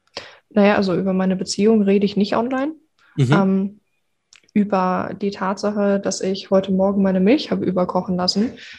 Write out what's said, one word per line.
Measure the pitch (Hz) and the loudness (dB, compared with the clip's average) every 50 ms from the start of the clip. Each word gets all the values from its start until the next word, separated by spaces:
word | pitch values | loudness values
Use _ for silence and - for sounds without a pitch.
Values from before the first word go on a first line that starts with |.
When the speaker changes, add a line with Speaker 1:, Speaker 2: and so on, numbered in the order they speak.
| _ _ - - - - - - _ _ | _ _ -20 -18 -18 -18 -20 -20 _ _
Speaker 1:
Naja, | - 214 202 202 208 | 0 2 4 4 4
also | 208 202 190 175 | 2 0 0 0
über | 165 190 196 | 0 0 0
meine | 185 185 185 185 190 | 0 0 0 0 -2
Beziehung | 185 190 - - - 202 220 226 220 | -2 -4 -6 -2 0 2 4 4 4
rede | 202 196 196 208 202 | 4 4 2 2 2
ich | 196 - | 0 0
nicht | 190 202 - - | 0 -2 0 0
online. | 220 233 254 262 262 269 311 320 - _ _ _ _ _ _ _ | -2 -2 -2 -2 -4 -4 -4 -6 -10 _ _ _ _ _ _ _
Speaker 2:
Mhm. | 156 135 117 | -2 0 2
Speaker 1:
Ähm, | 143 190 196 190 190 190 196 196 202 - _ _ _ _ _ _ _ _ _ _ _ _ _ _ | 2 2 2 2 2 0 -2 -4 -8 -12 _ _ _ _ _ _ _ _ _ _ _ _ _ _
über | - 208 202 202 202 185 185 185 185 185 - - - 185 | 0 0 0 2 0 0 0 0 0 -2 -4 -6 -8 -6
die | 214 196 | -6 -6
Tatsache, | 196 - 196 185 196 190 - 208 208 208 202 202 196 196 | -4 -4 -4 -4 -4 -2 -4 -4 -2 0 0 0 0 0
dass | 196 190 196 - | -2 -4 -4 -4
ich | - 190 196 190 - - | -4 -4 -4 -6 -2 0
heute | 196 190 190 202 | 0 2 2 2
Morgen | 190 185 190 196 202 202 | 0 0 0 2 2 2
meine | 196 190 185 185 | 2 2 2 2
Milch | 185 202 269 311 - - | 4 4 2 2 0 -2
habe | 190 190 196 | -4 -4 -2
überkochen | - 185 185 180 180 - 185 185 - 180 | -2 -2 -2 -2 -2 -2 -4 -2 -2 -2
lassen, | 180 180 185 - 196 220 269 - - - - - | -2 -2 -2 0 -2 -2 -2 -4 -10 -18 -20 -20